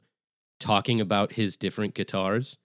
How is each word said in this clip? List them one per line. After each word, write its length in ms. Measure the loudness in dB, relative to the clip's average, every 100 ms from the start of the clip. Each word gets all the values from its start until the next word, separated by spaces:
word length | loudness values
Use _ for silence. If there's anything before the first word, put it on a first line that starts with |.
| _ _ _ _ _ -6
talking 420 | 2 2 4 2
about 320 | 2 2 2
his 220 | 0 -2 0
different 340 | -4 -2 -4
guitars. 600 | -4 -4 -2 0 0 -2 -10